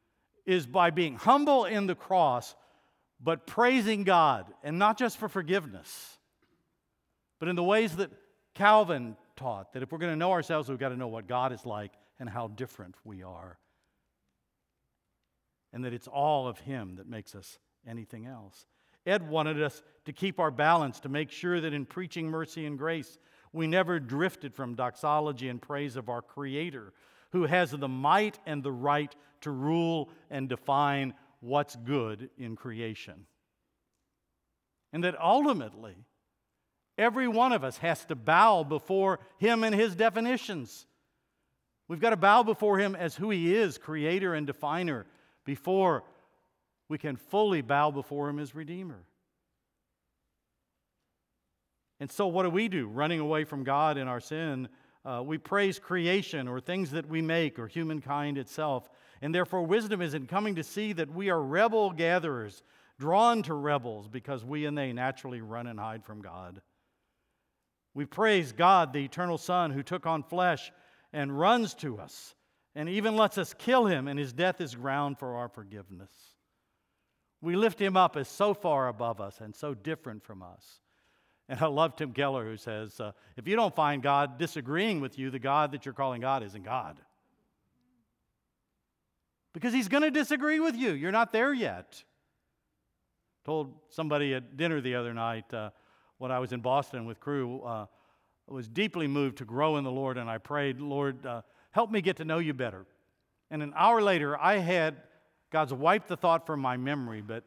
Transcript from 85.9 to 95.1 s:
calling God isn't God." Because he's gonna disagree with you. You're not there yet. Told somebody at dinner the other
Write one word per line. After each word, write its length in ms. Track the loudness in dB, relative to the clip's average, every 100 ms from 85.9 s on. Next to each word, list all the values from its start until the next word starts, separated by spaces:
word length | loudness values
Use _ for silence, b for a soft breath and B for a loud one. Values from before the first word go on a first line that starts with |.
calling 280 | -4 -4 -2
God 200 | -2 -2
isn't 220 | -4 -10
God." 360 | -6 -6 -6 -14 _ _ _ _ _ _ _ _ _ _ _ _ _ _ _ _ _ _ _ _ _ _ _ _ _
Because 200 | -4 0
he's 140 | 2 2
gonna 220 | 2 4
disagree 500 | 2 0 0 0 2
with 160 | 0 0
you. 180 | -2
You're 180 | -2 0
not 200 | 2 2
there 220 | 2 0
yet. 500 | 0 -4 -6 -14 -20 -20 _ _ _ _ _ _ _ _ _ _ _ _ _
Told 360 | -6 -4 -4 -10 _
somebody 440 | -6 -2 0 0
at 240 | -2 -6 -4
dinner 240 | -2 0
the 140 | -2 -2
other 180 | -4